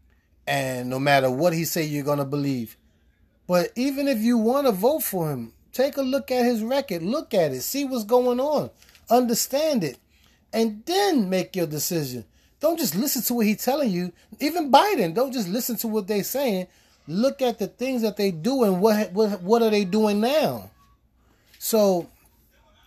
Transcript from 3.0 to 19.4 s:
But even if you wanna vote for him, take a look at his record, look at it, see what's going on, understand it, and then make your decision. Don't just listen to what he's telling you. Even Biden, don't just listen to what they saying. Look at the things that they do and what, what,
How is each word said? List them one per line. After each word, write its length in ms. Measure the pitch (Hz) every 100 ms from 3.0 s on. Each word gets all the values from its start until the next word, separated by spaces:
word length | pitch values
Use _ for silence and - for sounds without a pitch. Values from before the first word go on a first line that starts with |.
| _ _ _ _ -
But 240 | 175 170
even 320 | - 277 277 277
if 120 | 226
you 200 | 226 240
wanna 340 | 220 277 269
vote 300 | 185 240 311
for 280 | - 185 156
him, 220 | 131 113 _ _
take 240 | - 277 277
a 60 |
look 280 | 262 269 -
at 140 | 254
his 180 | 240 233
record, 400 | 220 277 277 170
look 320 | 170 294 -
at 180 | 196 156
it, 100 | 127
see 220 | - 269
what's 200 | 277 254
going 340 | 208 247 247 247
on, 320 | 285 277 123 - - _ -
understand 720 | 240 240 233 - 277 311 254
it, 160 | 156 - _ _ _ _ _
and 300 | 220 226 214 302
then 420 | 370 403 294 185
make 280 | 185 - 185
your 100 | 160
decision. 580 | 151 - 170 135 123 - _ _ _
Don't 180 | 311 339
just 160 | 226
listen 280 | 175 294 254
to 120 | -
what 120 | 240 214
he's 160 | 208
telling 280 | - 294 254
you. 220 | 175 180 - _ -
Even 320 | 302 349 294
Biden, 440 | 269 403 349 170
don't 180 | 170 269
just 160 | 254 175
listen 280 | 233 240 226
to 100 | 226
what 180 | 214 190
they 160 | 208
saying. 460 | - 262 269 185 180 _ _ _ -
Look 360 | 180 269 269
at 160 | 247 -
the 80 | 196
things 340 | - 254 247
that 160 | 220 202
they 140 | 196
do 320 | 160 190 269
and 160 | 208 180
what, 320 | 220 208 208
what, 300 | 185 214 196